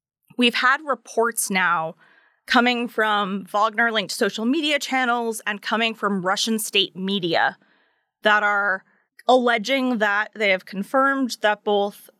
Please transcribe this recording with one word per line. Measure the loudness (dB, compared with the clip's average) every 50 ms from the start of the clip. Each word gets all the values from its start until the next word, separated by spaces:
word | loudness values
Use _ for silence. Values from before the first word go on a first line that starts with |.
| _ _ _ _ _ _ _
We've | 2 2 2 2
had | 2 0 0 0 0 -2
reports | -4 -6 -6 _ -6 -2 -2 -2 0 -2 -4 -4 -2
now | -2 0 0 0 0 -2 -2 -6 -8 _ _ _ _ _ _ _ _ _ _
coming | 0 2 2 4 2 2 0 -4
from | -4 -2 -2 0 2 2 0 0 -2 -4 -6 -6
Wagner-linked | -4 -2 0 0 0 2 0 0 0 0 -2 -2 -4 -2
social | -2 -2 -2 -2 -2 -2
media | 0 0 0 0 0 -2 -2
channels | -2 -2 -2 -2 0 0 0 -2 -2 -4 -6 -6 -6
and | -8 -8 -8 -6
coming | -4 -2 0 0 -2 -2
from | -2 -2 -2 -2 -2
Russian | 0 -2 -2 0 0 -2 -2 -2
state | -2 -2 0 0 0 -2 -4
media | -8 -6 -4 -4 -2 -2 0 0 0 0 0 -2 -6 _ _ _ _ _ _ _ _ _ _ _ _ 0
that | 2 2 4 2
are | 2 0 0 0 0 -2 -4 -6 _ _ _ _ _ _ _ 2
alleging | 4 4 4 4 4 0 0 0 0 0 0 0 0 0 0
that | 0 0 0 0 -2 -4 -4
they | -2 0 2
have | 0 0 -2
confirmed | -6 -8 -8 -6 -2 0 2 2 2 2 0 -2 -2 -2 0
that | 0 0 0 0 0
both | 0 0 0 0 -2 -4 -10 -20 -20 -20